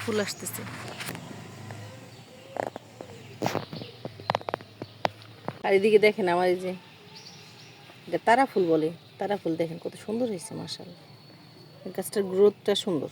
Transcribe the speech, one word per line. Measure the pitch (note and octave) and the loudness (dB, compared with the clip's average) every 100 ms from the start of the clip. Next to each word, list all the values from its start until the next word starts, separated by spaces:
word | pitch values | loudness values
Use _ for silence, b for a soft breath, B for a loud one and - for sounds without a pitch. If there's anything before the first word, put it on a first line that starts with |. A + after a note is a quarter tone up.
ফুল | - G#3+ | -2 -2
আসতেছে। | G3 - - - - - - - - - - - - - - - - - - - - - C5+ C5+ - - - - - - - - - - - - - - - - - - - - - - - - - - - - - - | -2 -4 -8 -10 -10 -10 -12 -10 -8 -10 -10 -14 -16 -16 -14 -14 -14 -16 -18 -20 -20 -20 -10 -6 -6 -6 -16 -16 -16 -16 -16 -4 -2 -2 -6 -10 -12 -12 -12 -12 -8 -8 -6 -8 -8 -16 -16 -6 -6 -6 -20 -18 -14 -4
আর | G3+ G3 | 2 4
এদিকে | G#3+ G#3 G#3+ | 8 8 6
দেখেন, | G#3 F3+ | 4 2
আমার | F3 F3+ | 4 4
এই | F3+ | 2
যে, | F#3 F#3 - - - - - - - - - - - - - | -2 -8 -12 -20 -20 -20 -18 -20 -20 -20 -20 -20 -20 -20 -6
এটা | F3 - | 0 6
তারা | A#3+ C4+ | 6 6
ফুল | G#3 E3+ | 4 6
বলে, | D#3+ D#3 E3+ - - | 6 4 -2 -12 -6
তারা | G3 G3+ | -2 -2
ফুল | E3+ D#3+ | 0 0
দেখেন | E3 E3 | -2 -4
কত | - - | -8 -10
সুন্দর | - A3+ A#3+ | -6 -2 -2
হয়েছে, | F#3 - E3 | -2 -8 -8
মাশাআল্লাহ, | E3 - F3 F3 - - - - - - - - F#3+ F#3 | -8 -10 -12 -18 -20 -20 -20 -20 -20 -20 -20 -16 -10 -8
গাছটার | F#3 G#3+ F#3+ | -4 -2 2
গ্রোথটা | F#3 G#3 - - G3 | 8 6 6 0 0
সুন্দর। | - D#3 - | 2 -2 -4